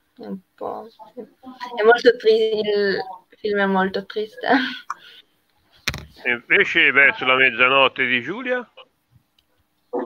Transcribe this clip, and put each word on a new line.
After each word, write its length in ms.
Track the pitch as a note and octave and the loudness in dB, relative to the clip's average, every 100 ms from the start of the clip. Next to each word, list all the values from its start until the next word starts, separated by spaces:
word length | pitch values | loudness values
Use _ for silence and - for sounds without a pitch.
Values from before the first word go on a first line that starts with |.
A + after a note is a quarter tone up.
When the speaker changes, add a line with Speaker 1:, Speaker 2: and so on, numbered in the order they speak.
| _ _ | _ _
Speaker 1:
È 100 | G#3 | -14
un 140 | G3 _ _ | -16 _ _
po', 320 | - G#3+ A3 _ - B3+ | -12 -12 -16 _ -20 -20
è 680 | - _ C4 - - A#3+ | -20 _ -20 -18 -14 0
molto 320 | G#3+ A#3 B3 A3+ | 4 4 4 2
tri-, 420 | A3 A3 A3 G#3+ | 2 2 0 -2
il 380 | G#3 G#3 G3+ F#3+ - - _ _ | -2 -2 -2 -4 -8 -16 _ _
film 220 | G#3 G#3 | -6 -2
è 60 | G3 | 0
molto 400 | F#3+ F#3+ G3 G3 | 0 -2 -4 -8
triste. 420 | G#3+ G#3+ - - C4 C4 - - - - - _ _ _ _ _ _ - - - - | -10 -10 -8 0 0 0 -8 -16 -18 -18 -20 _ _ _ _ _ _ -12 -12 -18 -10
Speaker 2:
E 80 | B2+ | -4
invece 600 | A#2+ - F3 F#3 E3+ D3+ | -4 0 0 2 2 4
Verso 340 | C3 C#3 B2+ C3 | 6 4 2 0
la 100 | C3 | 2
mezzanotte 720 | C3 A#2 B2+ C3+ C3 - B2+ | 2 4 2 4 2 2 -2
di 160 | B2 | -2
Giulia? 460 | A#2+ G#3+ B3+ B3 A#3+ - - _ _ _ _ _ _ _ _ _ _ A#3+ | -4 -10 -6 -6 -8 -20 -20 _ _ _ _ _ _ _ _ _ _ -10